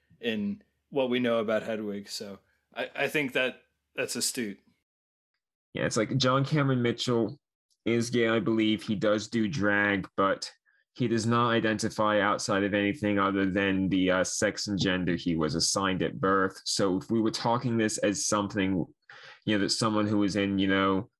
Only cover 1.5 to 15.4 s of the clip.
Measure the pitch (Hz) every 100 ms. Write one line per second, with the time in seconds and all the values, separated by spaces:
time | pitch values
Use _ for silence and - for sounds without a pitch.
1.5 | 107 113 110 107 101 101 - 104 98 _
2.5 | _ _ - 127 - 139 151 139 131 127
3.5 | 117 _ _ _ - 127 123 - - 110
4.5 | 98 _ _ _ _ _ _ _ _ _
5.5 | _ _ - - 123 107 131 131 131 135
6.5 | 156 139 131 120 117 - 117 113 - _
7.5 | _ _ _ - 117 117 120 113 113 104
8.5 | 113 110 107 - 104 107 107 104 117 107
9.5 | 95 104 101 104 98 87 - 98 92 -
10.5 | - _ _ _ - 120 117 107 120 120
11.5 | 117 110 107 110 - 107 107 101 101 -
12.5 | 98 101 101 101 98 104 101 98 98 98
13.5 | 95 98 95 95 92 92 92 90 - 104
14.5 | - - 98 98 92 87 85 - 80